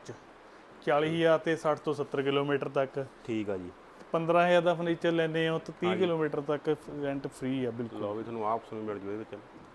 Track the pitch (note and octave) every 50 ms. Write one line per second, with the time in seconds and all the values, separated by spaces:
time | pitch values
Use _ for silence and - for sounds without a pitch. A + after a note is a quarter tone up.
0 | - - A2+ - - - - - - - - - - - - - - D#3+ D3 D3
1 | D#3 D#3 E3 E3 E3 E3 D#3+ D#3 D#3 E3 D#3+ - - D#3 D3+ D3+ - D#3+ C#3+ C#3
2 | C#3 - - C#3 C3+ C#3 C#3 C#3+ C#3+ C#3+ C#3+ C3+ C#3 C3+ C3+ D3 C3+ C3 - C#3
3 | C3+ - - - - - A2+ A2 G#2 G2+ G2 F#2 F2+ F2 - - - - - -
4 | - - - E3 E3 E3 E3 F3 F3 F3+ F3 F3 E3 F3 E3+ D#3+ F3 E3+ E3 D#3+
5 | - E3+ E3+ E3 D#3+ D#3+ D#3 D#3+ D#3+ D#3+ D#3+ D#3+ - - D#3+ - F3+ F3+ F#3 F3+
6 | F#3+ F3 E3 D#3+ D#3 D3 D3 D3 C#3+ D#3 D3 C#3+ - D#3 D3+ - - - D3 D3
7 | C#3+ C#3 C#3 C#3 C#3+ C#3 - - C3 C3 C3+ C3 B2+ A#2+ A2+ A#2+ A#2+ A2 A2 G#2+
8 | G#2 G2+ G#2 A2 A2 A2+ A#2 A2+ G#2+ G#2+ A2+ A#2 - - A2+ A2 G#2+ G#2+ G#2 G2
9 | G2 G2 G#2 A2 A2 - G#2 G#2 - - - - - - -